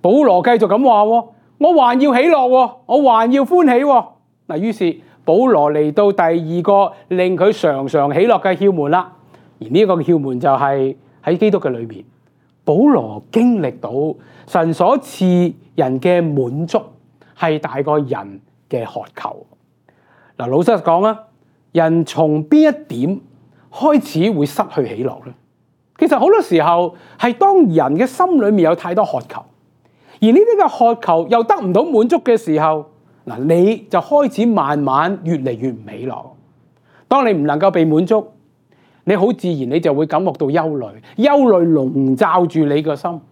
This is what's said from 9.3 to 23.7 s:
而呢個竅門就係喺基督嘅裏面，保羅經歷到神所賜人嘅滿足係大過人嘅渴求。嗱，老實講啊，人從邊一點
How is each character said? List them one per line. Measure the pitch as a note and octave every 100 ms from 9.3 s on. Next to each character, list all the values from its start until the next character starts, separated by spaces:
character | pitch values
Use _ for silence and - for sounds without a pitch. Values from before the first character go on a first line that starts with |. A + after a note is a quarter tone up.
| _ _ _
而 | A2
呢 | D3+ G#3
個 | E3+
竅 | D3+ E3
門 | C#3 B2
就 | C#3+
係 | C3 C#3 C#3 C3+ C3+ _ _
喺 | - F3+
基 | G#3+
督 | F#3+
嘅 | C#3
裏 | A#2+ A#2
面， | G2+ - _ _ _ _ _ -
保 |
羅 | D#3 D4 A3 A2 G#2 -
經 | A3+ B3 A3
歷 | C#3 -
到 | A2 B2+ D#3 - _ - -
神 | F3+ E3
所 | D#3 F3+ C#4
賜 | - - F#3 F3+ F3 - _ -
人 | C3 C3
嘅 | F3+ F3
滿 | E3 C#3+ A#2+ C#3 E3
足 | A3 - _ _ _ _ _
係 | E3+ D#3
大 | D#3 C3+
過 | C#3+ D3+
人 | C3+ G#2+ G2+ G2 _ _ _
嘅 | B2+
渴 | A2+ - - -
求。 | - - - _ _ _ _ _ _ _ _ -
嗱， | A#2+
老 | C3+
實 | F3+ G#3
講 | F3 E3+ G#3
啊， | G#3+ - _ _ _ _
人 | E3+ D#3+ E3
從 | D#3+ - D#3+ D3+ D3+
邊 | D4+ D4+
一 | D4 -
點 | - D3+ G3 _ _ _ _ _